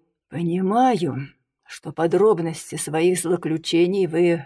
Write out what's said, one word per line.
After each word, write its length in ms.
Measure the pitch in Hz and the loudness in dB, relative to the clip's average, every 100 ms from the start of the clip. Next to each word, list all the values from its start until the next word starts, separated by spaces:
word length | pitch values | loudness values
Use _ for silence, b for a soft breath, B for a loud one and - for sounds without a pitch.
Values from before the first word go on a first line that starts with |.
| _ _ _ | _ _ _
Понимаю, 1000 | 139 170 175 185 220 254 220 165 123 139 _ _ _ _ | -6 -2 -2 0 2 2 2 -2 -4 -8 _ _ _ _
что 260 | - - | -16 -12
подробности 840 | 151 165 175 214 180 165 160 - 151 | -2 0 4 4 2 0 -6 -10 -8
своих 440 | - 151 175 180 | -4 0 2 2
злоключений 880 | 165 170 160 160 - 170 175 196 180 | 0 -2 -2 -4 0 2 2 2 0
вы 380 | 160 175 165 | 2 2 0